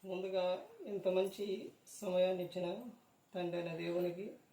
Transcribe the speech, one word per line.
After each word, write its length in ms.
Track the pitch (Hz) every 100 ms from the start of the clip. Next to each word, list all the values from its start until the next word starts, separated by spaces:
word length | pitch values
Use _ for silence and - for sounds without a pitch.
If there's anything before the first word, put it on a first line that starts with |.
| 190
ముందుగా 360 | 185 190 185 180 185 - - 330
ఇంత 160 | 202 185
మంచి 640 | 185 196 - 208 196 - - - -
సమయాన్ని 440 | 196 185 185 185
ఇచ్చిన 240 | 175 - 175 196 247 - _ _ _
తండ్రి 260 | 185 175 175
అయిన 160 | 170 165
దేవునికి 500 | 170 170 175 175 214 - _